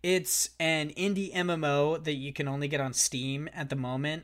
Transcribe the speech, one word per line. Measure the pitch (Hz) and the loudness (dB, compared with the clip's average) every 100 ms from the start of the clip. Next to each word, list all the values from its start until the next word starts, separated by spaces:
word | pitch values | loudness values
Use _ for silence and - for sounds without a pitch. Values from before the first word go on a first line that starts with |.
It's | 175 185 - - - - | 2 2 2 0 0 0
an | 160 160 151 | 2 2 0
indie | - 196 196 196 | 0 0 0 -2
M | 185 175 | 0 0
M | 170 | 2
O | 147 143 147 160 | 2 4 4 2
that | 156 143 | 0 -2
you | 139 | -4
can | 135 143 | -4 -2
only | 139 143 | -2 0
get | 147 | 0
on | 135 | 0
Steam | 123 - 131 135 139 151 | 0 0 0 -2 -4 -6
at | - 143 | -8 -6
the | 139 | -4
moment, | 127 131 147 156 | -2 -2 -2 -4